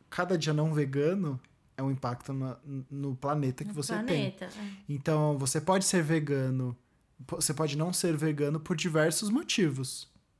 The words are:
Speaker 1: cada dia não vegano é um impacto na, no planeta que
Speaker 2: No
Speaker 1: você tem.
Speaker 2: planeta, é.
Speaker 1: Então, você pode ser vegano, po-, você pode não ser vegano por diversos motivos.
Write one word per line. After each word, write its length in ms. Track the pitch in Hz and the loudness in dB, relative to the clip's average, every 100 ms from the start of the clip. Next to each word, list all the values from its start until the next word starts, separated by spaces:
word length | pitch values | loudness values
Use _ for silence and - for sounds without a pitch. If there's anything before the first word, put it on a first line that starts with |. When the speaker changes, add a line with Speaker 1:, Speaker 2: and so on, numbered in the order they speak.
| _ | _
Speaker 1:
cada 260 | - 180 180 | -4 0 2
dia 160 | 147 | 2
não 200 | 151 160 | 2 2
vegano 680 | 151 135 139 151 196 160 131 - _ _ - | 2 0 2 2 2 0 -4 -8 _ _ -4
é 60 | |
um 80 | 135 | -2
impacto 400 | 135 123 120 - | -2 -4 -4 -6
na, 260 | 135 131 120 147 135 131 | -4 -6 -8 -10 -10 -8
no 280 | 139 139 127 | -6 -6 -4
planeta 460 | 143 151 135 123 - | -2 0 0 -2 -6
que 20 | |
Speaker 2:
No 60 | 151 | -6
Speaker 1:
você 180 | 147 214 | -4 -2
tem. 80 | 240 160 190 | 0 0 0
Speaker 2:
planeta, 140 | - 180 | -4 -12
é. 240 | 214 202 196 - | -10 -12 -10 -8
Speaker 1:
Então, 500 | 143 160 156 151 143 | -4 0 2 2 2
você 220 | 135 160 | 0 0
pode 240 | 151 190 | 2 2
ser 180 | 190 190 | 4 2
vegano, 760 | 156 165 143 139 131 131 127 120 _ _ _ - 135 | 4 2 2 0 0 0 -2 -6 _ _ _ -20 -10
po-, 80 | 170 | -2
você 180 | - | 0
pode 240 | 143 160 147 | 0 0 0
não 140 | 170 | 0
ser 240 | 180 175 151 | 0 0 2
vegano 460 | 156 147 143 160 | 0 2 0 0
por 160 | 156 165 | -2 -2
diversos 520 | 185 156 156 - 208 | 2 4 4 2 0
motivos. 800 | 254 370 - 160 131 127 - - _ _ | 0 2 2 2 2 -4 -8 -12 _ _